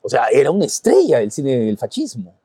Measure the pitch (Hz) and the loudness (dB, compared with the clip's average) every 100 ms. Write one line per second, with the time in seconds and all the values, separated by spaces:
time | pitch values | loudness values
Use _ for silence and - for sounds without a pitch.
0 | 104 127 117 - - 190 170 - 226 370 | -4 -2 2 2 2 0 -2 0 2 4
1 | 311 135 107 - 139 127 110 104 - - | 4 2 0 -4 -2 0 0 -4 -6 -6
2 | 302 120 90 _ | -8 -8 -16 _